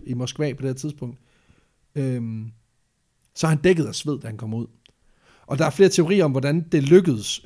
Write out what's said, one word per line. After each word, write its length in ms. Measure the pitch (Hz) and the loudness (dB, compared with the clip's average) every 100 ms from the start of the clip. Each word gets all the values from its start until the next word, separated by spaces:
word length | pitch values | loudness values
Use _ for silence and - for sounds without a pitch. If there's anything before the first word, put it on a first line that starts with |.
| - | -8
i 80 | |
Moskva 400 | 123 123 - 151 | -6 -6 -4 -6
på 80 | - | -4
det 80 | 131 | -8
her 40 | |
tidspunkt, 440 | 131 151 147 123 131 _ _ _ _ _ _ _ 143 | -6 -8 -10 -14 -16 _ _ _ _ _ _ _ -6
øhm, 500 | 135 127 113 113 110 110 _ _ _ _ _ _ _ - | -4 -4 -6 -8 -12 -16 _ _ _ _ _ _ _ -4
så 120 | 160 | 0
er 20 | |
han 80 | 151 | 2
dækket 280 | 180 175 117 | 2 2 0
af 100 | 113 | -4
sved, 240 | 147 135 | -6 -6
da 80 | 113 | -8
han 100 | 110 | -10
kommer 200 | 110 113 | -8 -6
ud. 80 | 117 _ _ _ _ _ _ _ - | -8 _ _ _ _ _ _ _ -8
Og 100 | 139 | -2
der 80 | 156 | -2
er 40 | |
flere 200 | - 190 | 4 4
teorier 360 | - 160 202 156 | 6 2 4 2
om, 60 | |
hvordan 340 | 135 135 165 165 | 2 0 -2 0
det 120 | 160 | 0
lykkedes, 580 | 139 180 175 113 101 - | 6 6 6 0 -4 -8